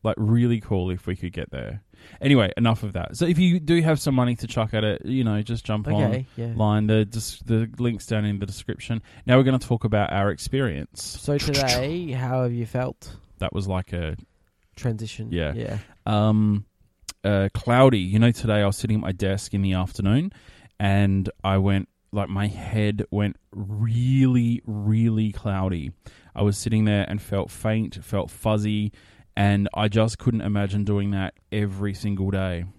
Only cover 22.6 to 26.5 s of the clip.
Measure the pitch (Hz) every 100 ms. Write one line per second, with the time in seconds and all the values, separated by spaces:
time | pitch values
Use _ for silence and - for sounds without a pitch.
22.6 | - 110 104 104 - 101 104 - _ -
23.6 | 98 104 113 117 123 135 131 123 117 117
24.6 | - 104 104 110 113 110 110 98 110 95
25.6 | 95 87 67 - - - - - 104